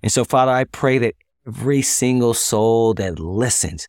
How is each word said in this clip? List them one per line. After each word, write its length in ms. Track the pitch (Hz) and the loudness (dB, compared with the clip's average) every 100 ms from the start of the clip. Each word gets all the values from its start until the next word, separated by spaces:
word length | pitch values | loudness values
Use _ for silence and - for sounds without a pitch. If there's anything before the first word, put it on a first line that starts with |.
And 80 | 110 | -2
so, 120 | - | -2
Father, 280 | 120 131 131 | 2 2 2
I 140 | 127 131 | 2 -2
pray 340 | - 135 131 | -2 0 2
that 160 | 117 - _ _ - | 0 -4 _ _ -16
every 340 | 110 120 143 | -8 -2 0
single 540 | 135 - 127 127 120 113 | 0 -2 0 2 2 0
soul 580 | - 110 110 113 113 104 | 0 2 2 4 2 0
that 220 | 98 80 | -4 -6
listens 720 | 80 95 123 - - 80 | -6 -2 -2 -2 -4 -8